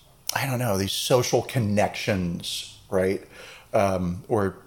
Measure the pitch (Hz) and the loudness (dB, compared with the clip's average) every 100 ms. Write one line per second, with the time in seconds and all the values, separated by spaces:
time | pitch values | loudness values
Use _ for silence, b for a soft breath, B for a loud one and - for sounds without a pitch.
0 | - _ - - 135 123 120 98 98 - | -20 _ -6 -4 -2 -2 0 0 0 -2
1 | - 131 120 131 110 135 104 101 98 - | 2 2 4 2 0 0 2 2 2 0
2 | - 98 90 87 - - - - - 98 | -2 0 0 -4 -6 -8 -10 -16 -2 2
3 | 95 98 - B B B B 120 98 95 | 2 0 -6 B B B B 2 2 2
4 | 90 87 - 113 98 92 | -2 -4 -2 0 0 -2